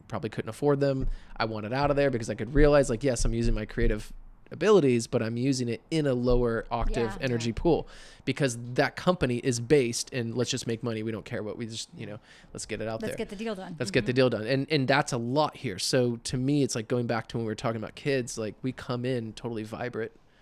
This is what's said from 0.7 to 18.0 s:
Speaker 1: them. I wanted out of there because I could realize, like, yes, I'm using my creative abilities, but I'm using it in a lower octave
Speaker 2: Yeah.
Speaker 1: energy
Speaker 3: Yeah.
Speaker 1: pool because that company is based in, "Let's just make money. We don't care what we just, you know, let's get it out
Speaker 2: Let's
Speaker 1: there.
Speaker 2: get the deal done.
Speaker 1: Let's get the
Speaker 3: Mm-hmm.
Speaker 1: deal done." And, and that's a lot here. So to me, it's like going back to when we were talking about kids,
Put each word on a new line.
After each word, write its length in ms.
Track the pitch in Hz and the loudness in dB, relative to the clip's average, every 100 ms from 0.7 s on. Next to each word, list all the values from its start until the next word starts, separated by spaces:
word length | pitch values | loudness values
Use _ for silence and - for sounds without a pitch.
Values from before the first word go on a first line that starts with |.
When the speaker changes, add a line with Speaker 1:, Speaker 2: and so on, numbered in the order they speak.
| 139 | 2
Speaker 1:
them. 260 | 139 135 127 - - - | 2 2 -2 -4 -8 -4
I 80 | |
wanted 280 | 113 107 104 | -4 -4 -4
out 180 | 127 143 | 0 2
of 60 | 143 | 4
there 140 | 139 | 2
because 180 | 120 110 | 2 -2
I 40 | |
could 180 | 123 110 | -6 0
realize, 380 | 139 147 143 127 | 6 8 8 6
like, 140 | 110 | 2
yes, 200 | 139 120 | 0 2
I'm 80 | 120 | 2
using 220 | 113 113 | 2 2
my 100 | 107 | 2
creative 480 | 107 - 117 107 - - - - - | 0 2 4 2 -2 -14 -16 -20 -16
abilities, 540 | 131 196 208 139 120 117 | 0 6 8 8 4 2
but 160 | 123 | 0
I'm 140 | 113 120 | 0 0
using 320 | 131 127 120 | 0 0 -2
it 120 | 113 - | -4 -2
in 160 | 160 143 | 0 2
a 40 | |
lower 520 | 123 123 123 120 113 - | 2 4 4 4 0 -2
octave 320 | 117 107 120 117 98 | -2 0 0 -2 -2
Speaker 2:
Yeah. 20 | |
Speaker 1:
energy 260 | 135 117 117 | -2 0 -2
Speaker 3:
Yeah. 40 | |
Speaker 1:
pool 320 | 107 170 127 - - - - | 0 2 2 0 -12 -20 -8
because 340 | - 131 139 120 120 | -6 -2 -2 -2 -4
that 220 | 127 135 - | 0 0 0
company 400 | - 180 127 120 | 0 2 0 0
is 220 | 143 120 | 0 -2
based 520 | 117 147 120 117 - | 4 4 4 0 -6
in, 220 | 131 117 | -6 -4
"Let's 160 | 117 117 | -2 -2
just 160 | 127 - | -2 -4
make 160 | 113 | -4
money. 220 | 120 110 | -4 -4
We 80 | 110 | -4
don't 120 | 110 | -6
care 200 | 85 113 | -8 -8
what 120 | 107 - | -8 -8
we 100 | 113 | -8
just, 220 | 110 - - | -10 -12 -12
you 80 | |
know, 140 | 104 104 - - - | -12 -14 -18 -20 -18
let's 140 | 101 - | -14 -8
get 140 | 104 | -6
it 80 | 107 | -6
out 120 | 110 | -6
Speaker 2:
Let's 120 | 214 | -6
Speaker 1:
there. 40 | - | -6
Speaker 2:
get 100 | 226 | -8
the 80 | 196 | -8
deal 180 | 226 | -8
done. 220 | 190 180 160 | -8 -10 -8
Speaker 1:
Let's 140 | 131 | -2
get 140 | 135 113 | 0 0
the 40 | |
Speaker 3:
Mm-hmm. 40 | 123 | 2
Speaker 1:
deal 140 | 127 | 2
done." 160 | 110 110 | 2 0
And, 180 | 135 139 | -2 0
and 200 | 151 131 | 0 2
that's 240 | 139 151 | 2 2
a 60 | 123 | -2
lot 380 | 117 139 151 - | 0 0 0 -2
here. 220 | 123 92 | -8 -6
So 380 | - 131 123 117 | 0 2 2 0
to 120 | - 131 | -4 -2
me, 280 | 131 147 | 0 2
it's 100 | 127 | 2
like 140 | 120 110 | -2 -2
going 180 | 123 120 | -2 0
back 220 | 113 - | -2 -4
to 80 | 120 | -6
when 100 | 113 | -4
we 20 | |
were 60 | |
talking 220 | 107 123 113 | -4 -4 -4
about 140 | 107 | -6
kids, 420 | - | -6